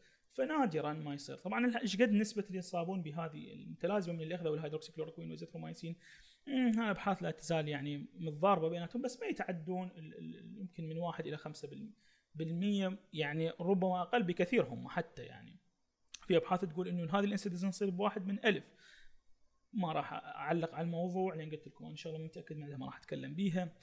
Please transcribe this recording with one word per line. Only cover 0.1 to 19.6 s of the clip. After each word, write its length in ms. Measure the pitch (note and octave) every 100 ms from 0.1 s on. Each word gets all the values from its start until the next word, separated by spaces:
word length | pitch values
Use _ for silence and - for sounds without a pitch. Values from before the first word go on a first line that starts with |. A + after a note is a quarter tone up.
| _ _
فنادرًا 600 | - C4 D#4 A#3 D3+ D3
ما 200 | D#3 D3+
يصير. 240 | C#3+ - C3+
طبعًا 440 | F#3 A3+ B3 A#3
ايش 200 | G#3+ G3
قد 100 | A#3
نسبه 320 | G#3 G#3+ G#3
اللي 120 | F#3+ F3+
ينصابون 460 | F3 F3 E3+ F#3+
بهذه 520 | D3+ D#3 E3 D3+ -
المتلازمه 600 | - E3 E3 F3 G#3 E3+
من 80 | E3
اللي 140 | D#3 F3
اخذوا 200 | E3 D3+
الهيدروكسيكلوروكوين 720 | D3 D#3 - D#3 D#3+ E3+ E3
والازيثرومايسين؟ 680 | D#3+ E3 E3 D#3+ E3 E3 E3+ - - - - C#4
مم، 240 | C4 B3 A3
هذا 120 | A3
ابحاث 320 | F#3+ G3+ F#3
لا 80 | E3+
تزال 360 | - - D#3+ D3+
يعني 400 | C#3+ D3 C#3+ - F3+
متضاربه 540 | D#3+ D3 F#3+ F#3 E3
بيناتهم، 320 | E3+ E3+ A#3+
بس 180 | C4+ -
ما 80 | A4
يتعدون 600 | - F#3+ F3 D#3 F#3 F#3
ال-، 300 | F3 D#3 -
ال-، 420 | D#3+ - - G3+
يمكن 300 | F#3 - D#3+
من 80 | D#3+
واحد 300 | E3+ E3+ D3+
إلى 100 | D3
خمسة 520 | D#3 D3+ - C#3 C#3+ - _ _ _ D3+
بالمية، 640 | D#3+ E3+ G3+ G3+ F#3+ G3 -
يعني 380 | D3+ D3 D#3 E3 -
ربما 420 | F3 G3 F#3 F3+
اقل 220 | F3 A#3+
بكثير 420 | F3+ F3 F3 A#3 -
هم 220 | B2 B2
حتى 360 | F3 - -
يعني. 360 | A#2+ A2 - - _ _ _ _ _ - -
في 120 | E3
أبحاث 280 | - F3+ F#3
تقول 220 | D#3 F3+
إنه 320 | F3 D#3+ G3
هذه 60 | G3+
الانسيدنس 360 | G3+ G3+ F3
تصير 280 | F#3+ F3 G3
بواحد 380 | F3+ G#3 G#3 F#3+
من 180 | G3+ D4
ألف. 180 | C#4 - - - - - - - - _ _